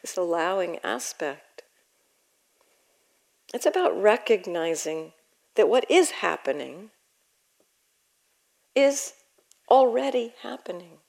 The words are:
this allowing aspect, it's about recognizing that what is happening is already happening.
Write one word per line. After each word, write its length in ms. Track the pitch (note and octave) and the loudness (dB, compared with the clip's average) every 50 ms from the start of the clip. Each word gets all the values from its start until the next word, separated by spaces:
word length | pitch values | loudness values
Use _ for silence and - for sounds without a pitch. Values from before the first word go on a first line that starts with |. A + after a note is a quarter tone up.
this 160 | _ - - | _ -10 -6
allowing 600 | - F3+ E3+ E3+ E3+ D#3+ F3 F#3+ G3 F#3 F3 E3 - - | -4 -2 -2 0 0 0 0 0 -2 -2 -4 -6 -8 -6
aspect, 760 | - G2+ B3+ - - - _ E3 D3+ C#3 C#3+ - _ _ - - _ _ _ _ _ _ _ _ _ _ _ _ _ _ _ _ _ _ _ _ _ _ _ _ _ _ _ _ _ _ _ _ _ _ _ _ _ - | -6 -6 -6 -6 -10 -8 _ -8 -8 -8 -10 -16 _ _ -20 -20 _ _ _ _ _ _ _ _ _ _ _ _ _ _ _ _ _ _ _ _ _ _ _ _ _ _ _ _ _ _ _ _ _ _ _ _ _ -12
it's 140 | B3 - | -2 -2
about 340 | E4 - F#4 F#4 D#4 - - | 0 0 2 0 0 0 2
recognizing 1120 | F#3+ G#3 G#3 - - - A3+ G3 F3+ G3 F3 E3+ E3 E3 E3 D#3 - D#3+ D#3 D#3+ D#3+ D#3 _ _ _ _ _ _ _ _ _ | 2 2 2 2 2 0 0 0 0 -6 -6 -4 -2 -4 -4 -4 -6 -6 -6 -8 -10 -12 _ _ _ _ _ _ _ _ _
that 120 | - G#3+ - | 2 2 4
what 220 | G#3 B3+ - - | 4 2 2 4
is 200 | - F4+ F4+ - | 4 4 4 4
happening 800 | - - - F3 E3 - - - C3+ D3 C3+ C3+ B2+ E3 G3+ A3 _ _ _ _ _ _ _ _ _ _ _ _ _ _ _ _ _ _ _ _ _ _ _ _ _ _ _ _ _ _ _ _ _ _ _ _ _ | 0 -4 -4 -4 -4 -4 -4 -6 -6 -6 -6 -12 -14 -18 -20 -20 _ _ _ _ _ _ _ _ _ _ _ _ _ _ _ _ _ _ _ _ _ _ _ _ _ _ _ _ _ _ _ _ _ _ _ _ _
is 400 | C4 C#4 C#4 C#4 C#4 - - - _ _ _ _ _ _ _ _ _ _ - | 4 4 4 4 0 -6 -10 -14 _ _ _ _ _ _ _ _ _ _ 4
already 640 | - C4 C4 B3+ A3+ B3 C4 C#4 B3 B3+ A#3 A#3 - - - | 6 6 6 6 2 0 -4 -2 -2 -4 -4 -4 -10 -14 -14
happening. 560 | - B3 C4 - - F3+ F3 F3+ F3 D#3+ D3+ _ | -12 -12 -12 -12 -14 -14 -14 -14 -20 -20 -20 _